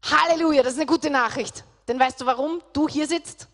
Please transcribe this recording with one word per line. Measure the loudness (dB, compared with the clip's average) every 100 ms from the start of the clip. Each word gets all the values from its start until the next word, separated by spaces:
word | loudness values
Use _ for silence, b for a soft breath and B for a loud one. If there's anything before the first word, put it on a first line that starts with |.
Halleluja, | 2 2 2 2 4 4
das | 2
ist | 0
eine | 0
gute | 0 0
Nachricht. | 0 0 -4 -8 -10 -20 _ -6
Denn | 0
weißt | 0 0
du, | -2
warum | -2 -2 -4 -6
du | -2 -2
hier | 0 -2
sitzt? | -4 -6 -20 -20